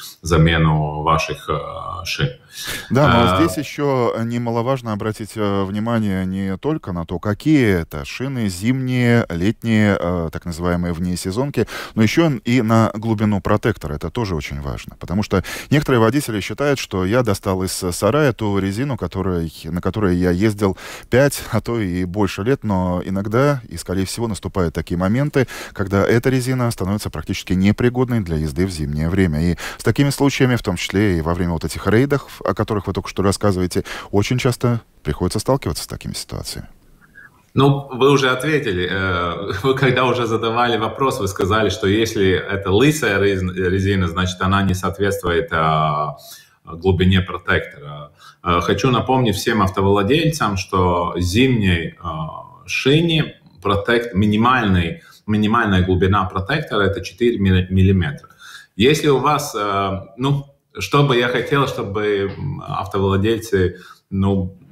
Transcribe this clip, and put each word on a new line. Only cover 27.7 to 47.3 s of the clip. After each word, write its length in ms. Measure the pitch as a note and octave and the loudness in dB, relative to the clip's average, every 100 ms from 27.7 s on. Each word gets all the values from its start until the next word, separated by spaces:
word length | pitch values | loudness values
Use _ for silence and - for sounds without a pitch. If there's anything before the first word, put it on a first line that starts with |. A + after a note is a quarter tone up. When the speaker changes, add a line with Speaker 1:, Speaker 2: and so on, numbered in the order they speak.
| G#2+ A#2+ B2 B2 A#2+ | 4 2 2 0 -2
Speaker 2:
для 160 | E2+ D#2 | 0 -2
езды 280 | D#2 C#2+ F#2+ | -2 -2 -2
в 60 | |
зимнее 380 | E2 C#2+ D2 E2 | -2 -4 -2 0
время. 420 | F#2 F#2 D2+ F2 | 2 2 2 0
И 60 | E2+ - - | -2 -6 -4
с 60 | |
такими 260 | - A2 C#3+ - | 0 2 2 2
случаями, 380 | C#3 - B2+ A#2+ | 0 2 2 2
в 80 | |
том 120 | - F2 | -2 -4
числе 440 | - F#2+ G#2+ F2 | -2 0 2 2
и 20 | |
во 120 | D#2 | 0
время 180 | F2 F2 | 0 0
вот 100 | E2+ | -2
этих 240 | E2 E2+ - | -4 -4 2
рейдов, 540 | A2 C#3+ C#3+ - - | 2 4 0 -4 -6
о 100 | - | -4
которых 340 | G2 A2 G#2 G2 | -2 -2 -2 -4
вы 60 | |
только 140 | F#2+ - | -6 -6
что 140 | - | 0
рассказываете, 600 | G2 F#2+ G#2 F#2 F2+ G2 - - - | 0 2 0 0 -2 -2 -6 -10 -2
очень 260 | G2+ G2+ B2+ | 0 0 0
часто 420 | B2+ A#2+ B2 A#2+ - _ | 0 0 0 0 -6 _
приходится 360 | - - F2+ A2 | -6 -2 -2 -2
сталкиваться 440 | - C3+ - D2+ | 0 0 -2 -6
с 40 | - | -8
такими 260 | - - | -10 -10
ситуациями. 540 | - - - - - - - _ _ _ - - _ _ | -10 -10 -10 -10 -12 -16 -20 _ _ _ -20 -20 _ _
Speaker 1:
Ну, 340 | B2 C#3 C#3 - | 2 4 2 -2
вы 200 | B2 C3+ | 2 4
уже 180 | C3+ C3 | 6 4
ответили. 580 | B2+ D3 D3+ A#2+ F2+ F2+ | 0 0 0 0 -2 -2
Э, 600 | F#2+ F#2+ F2 F2 E2+ G2+ G2 | -2 0 0 -2 -4 -6 -2
<laughs> 60 | |
вы 100 | C3+ C3+ | 0 2
когда 300 | C3+ B2+ B2+ | 2 2 2
уже 200 | A#2+ A2+ | 0 0
задавали 500 | A2 A2+ A2+ A#2+ A2 | 0 0 0 0 0
вопрос, 420 | A2 - C3+ - | -2 0 -2 0
вы 80 | G2 | -4
сказали, 420 | - F#2+ G#2+ G#2+ | -2 0 2 0
что 180 | - G2 | 0 0
если 420 | G#2+ A2 A2 F#2+ | 2 0 2 2
это 400 | F2 - G2 F#2+ | 2 -2 -4 0
лысая 480 | G2 C#3+ D3+ A2+ G2 | 4 4 2 0 2
рез-, 220 | G2+ F#2+ F2+ F2+ | 2 0 -2 -2
резина, 520 | F#2 G2 F#2+ G2 E2+ | 0 2 2 0 0
значит, 340 | F2 F#2 - | -2 -2 -2
она 220 | F#2+ G2 | 0 2
не 100 | G2 | 2
соответствует, 760 | F2+ F#2+ G2 G2+ G2 F2 E2 D#2+ | 0 -4 -2 -2 -2 0 0 0
а, 680 | E2 D#2+ D#2 D#2 D2+ D2+ C#2+ - - - _ - | 0 0 2 0 -2 -4 -8 -18 -20 -20 _ -16
глубине 560 | E2 F#2 F2 F#2 F#2+ | -4 0 2 4 2
протектора. 880 | F2+ | 0